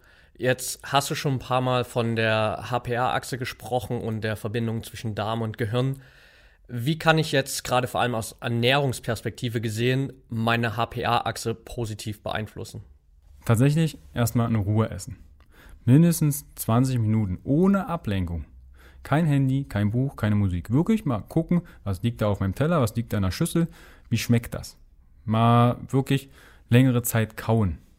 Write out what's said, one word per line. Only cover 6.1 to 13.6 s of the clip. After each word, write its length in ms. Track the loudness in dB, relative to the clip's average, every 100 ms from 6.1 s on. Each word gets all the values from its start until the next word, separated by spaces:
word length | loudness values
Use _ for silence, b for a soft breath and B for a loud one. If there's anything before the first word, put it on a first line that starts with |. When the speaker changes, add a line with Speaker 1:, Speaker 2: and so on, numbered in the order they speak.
| b b b b b -12
Speaker 1:
Wie 320 | -6 -4 0
kann 180 | 2 2
ich 140 | 4
jetzt 320 | 0 -2 -6
gerade 240 | 0 0 0
vor 140 | 0
allem 140 | 0 0
aus 200 | -6 -8
Ernährungsperspektive 1200 | -4 0 4 4 2 -4 -4 -4 -6 -6 -6 -4
gesehen 500 | -4 -2 0 0 -2 -8 -10
meine 460 | -4 0 2 0 -2
H-P-A-Achse 800 | -4 -2 0 0 -2 -6 -6 -6
positiv 640 | -8 -8 -6 -6 -8 -8
beeinflussen? 600 | -6 -6 -6 -10 -14 -14 -18 -20 _ -20 -20 -12 0
Speaker 2:
Tatsächlich 520 | 4